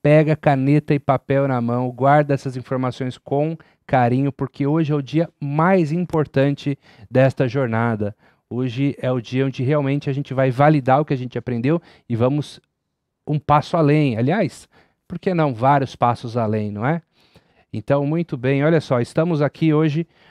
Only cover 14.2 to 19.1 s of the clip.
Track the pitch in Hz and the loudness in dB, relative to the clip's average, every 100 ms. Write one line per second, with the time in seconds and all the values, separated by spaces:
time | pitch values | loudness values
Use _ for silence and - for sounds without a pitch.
14.2 | 127 190 175 - - _ _ _ _ 175 | 0 0 -2 -6 -20 _ _ _ _ -8
15.2 | - 175 151 113 131 143 131 - 120 117 | -4 0 0 0 2 2 0 0 0 0
16.2 | 123 117 113 110 104 101 117 165 - _ | -4 -4 -2 -2 -4 -4 -2 -4 -6 _
17.2 | _ _ _ _ _ 113 - 139 143 160 | _ _ _ _ _ -12 -2 -2 0 -4
18.2 | 170 139 123 139 147 165 - 123 120 | -4 -4 -2 0 2 0 0 -2 -2